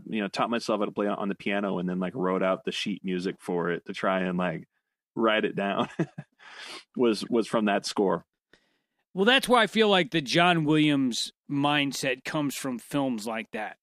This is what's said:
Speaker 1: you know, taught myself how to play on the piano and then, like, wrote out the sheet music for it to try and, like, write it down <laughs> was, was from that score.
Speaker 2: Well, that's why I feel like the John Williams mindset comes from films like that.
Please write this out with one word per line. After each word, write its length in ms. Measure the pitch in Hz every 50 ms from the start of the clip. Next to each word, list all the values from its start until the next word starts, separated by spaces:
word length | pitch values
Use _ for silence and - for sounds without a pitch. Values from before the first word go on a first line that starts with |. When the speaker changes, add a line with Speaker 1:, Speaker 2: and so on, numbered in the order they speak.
| - -
Speaker 1:
you 100 | - 110
know, 80 | 101 98
taught 220 | - - 123 104
myself 300 | 120 117 - - 110 101
how 60 | 104
to 60 | 101
play 160 | - 113 104 104
on 220 | 98 - 101 98
the 60 | 92
piano 440 | - - 107 101 101 101 98 95 90
and 80 | 90 90
then, 120 | 90 92
like, 140 | 92 90 -
wrote 300 | 87 92 92 95 95 95
out 220 | 92 92 87 -
the 80 | 92 -
sheet 320 | - - 107 95 - -
music 320 | 95 92 92 90 95 85 -
for 320 | - - 90 85 85 87
it 140 | 85 82 -
to 80 | - 95
try 280 | - - 98 95 95
and, 160 | 92 90 90 90
like, 300 | 90 90 82 80 - - _ _ _ _ _ _ _ _ -
write 300 | 120 113 110 107 110 107
it 100 | - -
down 320 | - 98 101 98 98 120 - - -
<laughs> 1000 | 165 - - - - _ _ _ - - - - - - - - - _ - 135
was, 260 | 127 117 107 95 98 -
was 180 | - 117 101 -
from 180 | - 117 107
that 200 | 104 101 101 -
score. 400 | - - - 101 92 87 85 - _ _ _ _ _ _ _ _ _ _ _ _ _ _ _ _ _ -
Speaker 2:
Well, 100 | 180 196
that's 240 | 226 262 269 - -
why 160 | 247 240 214
I 40 | 196
feel 200 | - 220 220 208
like 240 | 202 185 175 127
the 80 | - 165
John 460 | 143 117 110 170 170 180 175 165 151
Williams 680 | 143 156 156 151 151 147 139 135 127 110 - - - - _ _ -
mindset 760 | 143 139 143 143 147 147 143 139 123 - - 135 127 131 -
comes 280 | - - 156 147 139 -
from 260 | - - 135 123 113
films 460 | - - - 143 139 135 120 107 101
like 260 | 117 110 113 107 - -
that. 240 | 110 107 95 - _